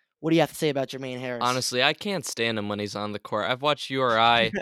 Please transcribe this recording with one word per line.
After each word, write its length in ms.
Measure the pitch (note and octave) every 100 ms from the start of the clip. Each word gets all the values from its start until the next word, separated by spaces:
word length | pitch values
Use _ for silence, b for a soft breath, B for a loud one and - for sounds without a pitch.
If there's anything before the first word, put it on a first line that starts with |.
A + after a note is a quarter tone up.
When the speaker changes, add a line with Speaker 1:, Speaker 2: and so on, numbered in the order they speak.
| _ _
Speaker 1:
What 120 | D#3
do 60 | E3
you 60 |
have 80 | C#3+
to 60 | -
say 120 | D#3
about 200 | C#3 C3
Jermaine 320 | C3+ C3 B2
Harris? 220 | B2+ A#2+
Speaker 2:
Honestly, 400 | B2 B2+ B2 B2
I 120 | C#3
can't 320 | D3+ G#3 F#3 -
stand 320 | - A#2 A2
him 100 | G#2
when 120 | G#2
he's 160 | G#2 G#2
on 160 | G#2
the 60 | G#2
court. 300 | - G#2+ G2+
I've 140 | B2+
watched 260 | D3 D3 -
U 140 | C3+
R 160 | B2+ A2+
I 340 | A#2 A#2 A2+ C#3